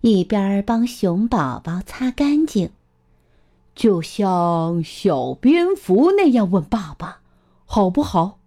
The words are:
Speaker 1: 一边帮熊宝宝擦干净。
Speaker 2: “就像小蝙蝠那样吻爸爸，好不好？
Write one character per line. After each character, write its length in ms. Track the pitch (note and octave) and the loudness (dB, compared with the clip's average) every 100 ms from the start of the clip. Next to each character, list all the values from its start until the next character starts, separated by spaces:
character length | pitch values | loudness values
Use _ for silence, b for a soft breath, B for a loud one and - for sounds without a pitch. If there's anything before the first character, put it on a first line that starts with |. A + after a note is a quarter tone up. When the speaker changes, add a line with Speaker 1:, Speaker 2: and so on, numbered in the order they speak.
Speaker 1:
一 220 | A#3 G3+ | 4 2
边 400 | F3 G#3 G3 G3 | 2 -2 0 -2
帮 200 | G3+ A#3 | -2 -2
熊 440 | A#3+ - F#3+ F3 A3+ | -2 -2 -2 0 0
宝 320 | A3+ C3+ A#2+ | 0 -2 -6
宝 180 | - F3 - | -8 -8 -10
擦 240 | - B3+ | -6 -6
干 340 | B3+ C#4+ D4 | -2 0 0
净。 260 | D#4 G#3 E3+ _ _ _ _ _ _ _ _ _ _ | 0 -2 -4 _ _ _ _ _ _ _ _ _ _
Speaker 2:
“就 280 | - A3+ F3+ | 0 2 2
像 800 | D#3+ - G3 F3+ F3 E3+ E3 E3+ | -2 -4 0 0 0 0 -2 -4
小 500 | D#3+ - G3+ C#3 B2+ | -6 -4 -2 0 -4
蝙 440 | C3 B3 E4+ F4 G4 | 0 2 4 2 -2
蝠 340 | - F#3 D#4+ | 0 4 4
那 200 | G4 F4+ | 4 4
样 180 | A#3+ G3 | 4 2
吻 100 | F#3 | 0
爸 300 | D3+ A3+ E3 D3 | 0 -6 -6 -14
爸， 220 | D#3+ - _ _ _ _ | -16 -16 _ _ _ _
好 240 | _ - F#3+ | _ 0 0
不 140 | F#3 | 0
好？ 380 | D4 F3 F3+ - | -2 -2 -2 -6